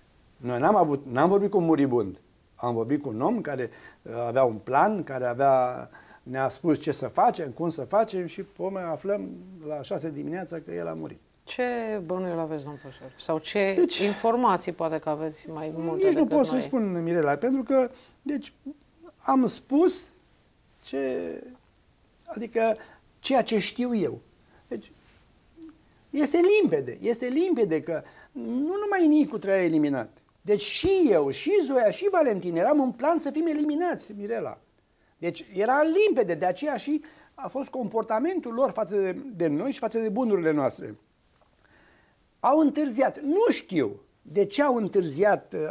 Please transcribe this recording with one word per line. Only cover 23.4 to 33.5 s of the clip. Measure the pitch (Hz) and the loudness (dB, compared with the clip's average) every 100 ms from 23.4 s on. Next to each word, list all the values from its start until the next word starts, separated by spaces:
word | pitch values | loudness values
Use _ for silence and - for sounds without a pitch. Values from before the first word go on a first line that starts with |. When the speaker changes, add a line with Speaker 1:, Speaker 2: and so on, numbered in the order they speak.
Speaker 1:
ce | - 220 | 2 0
știu | - - 247 226 | -2 -4 -2 0
eu. | 151 110 - _ _ _ _ | -2 -4 -14 _ _ _ _
Deci, | 233 - - _ _ _ _ _ - 330 _ _ _ _ | -12 -12 -20 _ _ _ _ _ -20 -20 _ _ _ _
este | 277 285 339 359 427 | -2 0 4 4 4
limpede, | 294 156 123 113 | 4 0 -2 -6
este | 208 233 247 | -4 -2 -2
limpede | 269 370 285 208 156 | -2 0 2 2 0
că | 151 156 - - - | -2 -8 -8 -20 -18
nu | 269 226 247 302 392 | -12 -6 -4 -2 -4
numai | 415 392 320 | -2 2 4
Nicu | 302 - 214 | 6 4 -2
trebuia | 196 190 | 0 2
eliminat. | 180 160 147 135 110 _ _ _ | 4 2 2 0 -4 _ _ _
Deci | 185 208 | 0 0
și | - - 359 381 302 | 0 0 2 4 6
eu, | 175 143 | 4 2
și | - 302 403 | -2 2 2
Zoia, | 269 262 214 | 4 2 2
și | 175 392 | 2 0
Valentin | 370 285 202 180 165 | 2 2 0 -2 0
eram | 214 302 | 4 4
în | 262 | 2
plan | - 277 339 | 0 0 0
să | 285 | -2
fim | 302 | -2
eliminați, | 339 | -2